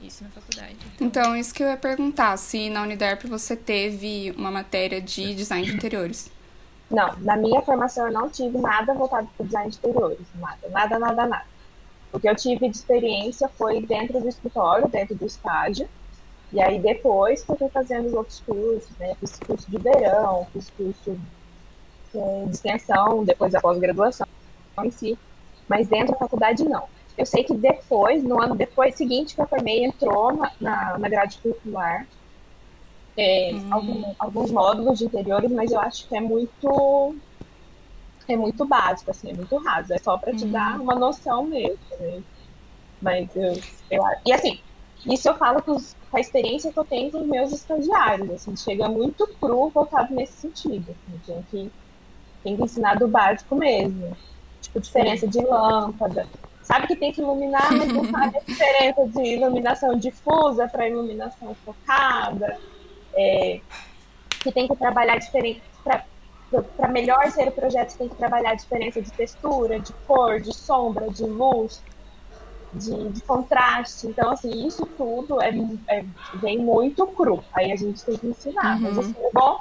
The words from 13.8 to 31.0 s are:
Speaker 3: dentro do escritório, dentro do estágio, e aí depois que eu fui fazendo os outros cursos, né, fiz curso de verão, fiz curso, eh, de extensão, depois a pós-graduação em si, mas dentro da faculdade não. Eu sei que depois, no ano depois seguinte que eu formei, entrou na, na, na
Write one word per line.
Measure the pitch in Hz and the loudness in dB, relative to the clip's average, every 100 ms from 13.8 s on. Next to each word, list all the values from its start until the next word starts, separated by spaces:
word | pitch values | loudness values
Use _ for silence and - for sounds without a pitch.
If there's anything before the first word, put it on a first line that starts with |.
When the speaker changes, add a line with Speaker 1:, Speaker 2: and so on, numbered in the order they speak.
Speaker 3:
dentro | 220 214 240 254 | 0 -2 0 -2
do | 233 | -4
escritório, | 240 240 240 175 202 277 | -4 -6 0 2 4 2
dentro | 208 196 202 | 0 -4 -4
do | 208 | -8
estágio, | - 185 160 156 196 370 - - - - - - | -8 -4 -2 -2 -4 -8 -12 -20 -20 -20 -20 -4
e | 202 | 2
aí | 190 196 | 2 4
depois | 208 226 262 196 202 277 | 2 2 2 4 4 2
que | - | -2
eu | 285 | -2
fui | 269 | -2
fazendo | 269 254 240 240 | -2 -2 -2 -2
os | |
outros | 233 220 - | -2 -4 -8
cursos, | - 202 220 220 - - | -6 -2 -2 -2 -4 -10
né, | 180 185 | -8 -8
fiz | 196 - | -10 -10
curso | - 220 - | -8 -8 -6
de | 196 | -2
verão, | 233 277 208 202 208 180 180 | 4 6 6 4 2 0 -4
fiz | 196 190 | -10 -12
curso, | - 190 196 208 185 156 - - - - - - - - | -8 -6 -6 -8 -10 -10 -18 -20 -20 -20 -20 -20 -20 -12
eh, | - 196 196 202 | -6 -4 -4 -6
de | |
extensão, | - 208 220 - 190 208 226 | -6 -4 -4 2 4 4 4
depois | 202 175 190 185 | 2 2 2 2
a | |
pós-graduação | 175 175 180 180 220 254 - - - - - - | 2 2 2 2 2 0 -8 -10 -20 -20 -14 -6
em | 220 | -6
si, | - 220 240 - - - - - | -4 -6 -6 -10 -20 -20 -14 0
mas | 202 214 | 0 2
dentro | 220 254 | 2 2
da | 262 | 0
faculdade | 247 226 226 233 | -2 2 2 4
não. | 311 220 - - - - | 0 -2 -6 -16 -12 -6
Eu | - | 0
sei | 185 | 2
que | 262 | 2
depois, | 220 254 302 - 220 202 302 | 2 4 2 2 4 4 4
no | 254 240 | 2 2
ano | 233 220 | 2 0
depois | - - 254 247 | 0 2 2 2
seguinte | 254 254 302 - | 0 0 -2 -2
que | |
eu | 294 | -2
formei, | 269 226 226 247 | 0 0 2 0
entrou | - 254 202 233 | 0 0 2 2
na, | 302 - - | 0 -2 -4
na, | 220 202 190 | -4 -2 -2
na | 185 | -4